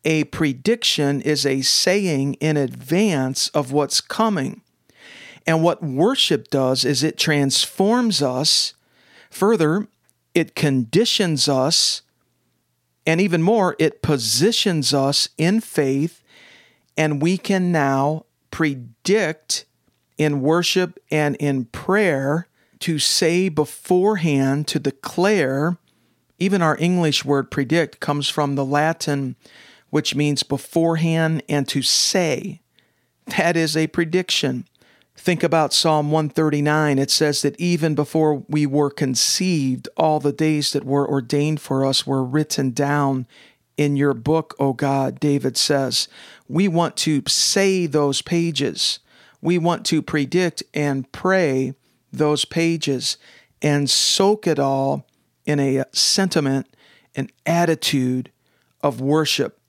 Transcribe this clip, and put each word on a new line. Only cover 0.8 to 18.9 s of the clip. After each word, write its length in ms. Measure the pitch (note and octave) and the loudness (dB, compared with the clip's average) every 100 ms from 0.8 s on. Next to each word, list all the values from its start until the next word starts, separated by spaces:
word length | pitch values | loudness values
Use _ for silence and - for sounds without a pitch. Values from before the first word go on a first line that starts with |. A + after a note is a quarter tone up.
| - - C#3+ C#3+ | 0 0 0 0
is 240 | - D3 C#3+ | -2 0 0
a 160 | C3+ | 0
saying 720 | C3 - - G3 F#3+ C#3+ C#3 - | 0 0 2 2 0 0 -2 -2
in 200 | D#3 D3+ | 0 0
advance 920 | C3 B2 B2+ E3+ G#3+ D3+ C3 C3 - | -2 -6 -2 0 2 0 -2 -4 -2
of 240 | D3+ B2+ | -2 0
what's 260 | C#3+ C#3+ - | 0 0 -2
coming. 640 | - - A3 F#3+ C3 - _ _ _ _ - - - - - | -4 -2 0 0 -4 -8 _ _ _ _ -20 -20 -20 -8 0
And 160 | D#3+ | 2
what 220 | E3 - | 2 0
worship 680 | D#3+ B2+ F#3+ C4+ - C#3+ - | -4 2 2 2 2 0 0
does 360 | C#3 C3 C3 D3 | 0 2 0 0
is 180 | C3 | 0
it 140 | D3+ - | -2 0
transforms 1040 | - D3 C#3 - - - G3 A#3+ A#3 G3 | 0 2 2 0 -2 0 2 2 2 0
us. 520 | C#3 B2+ D#3 - - _ _ _ _ - _ | 0 0 0 0 -2 _ _ _ _ -20 _
Further, 600 | - G3 A3 D#3 F3+ - _ _ _ _ | 0 2 4 2 0 -4 _ _ _ _
it 220 | - D#3 - | -2 -2 0
conditions 960 | D3+ C3+ A2+ E3+ A#3+ - F#3 D3 D3 | 2 2 2 2 2 0 0 0 0
us. 520 | C3 C3+ D#3+ - - _ _ _ _ _ _ _ _ _ _ - | 2 2 2 0 -4 _ _ _ _ _ _ _ _ _ _ -2
And 140 | E3 | 0
even 240 | G3+ E3+ | 2 2
more, 320 | E3 A3+ F#3 - | 2 2 0 2
it 240 | D#3+ - | -2 0
positions 920 | - C#3+ A2 A2 F#3 A#3 G#3+ E3 C3 | -2 -2 -2 0 0 2 0 0 0
us 360 | C#3+ C3+ C#3+ - - | 0 0 0 -4 -2
in 220 | D#3+ A3 | 0 0
faith, 640 | - - C#3 C3+ D#3+ - _ - - - _ _ _ - | -2 -2 0 0 -2 -6 _ -20 -20 -20 _ _ _ -2
and 260 | D#3 C#3+ | 0 0
we 160 | D#3+ F#3 | 0 -2
can 340 | - F#3+ F3+ | 0 0 2
now 540 | E3+ C#3 C3+ C#3+ D#3 - _ _ | 0 0 0 0 -2 -10 _ _
predict 1120 | - D#3 C3+ A#2+ | -4 -4 -4 -14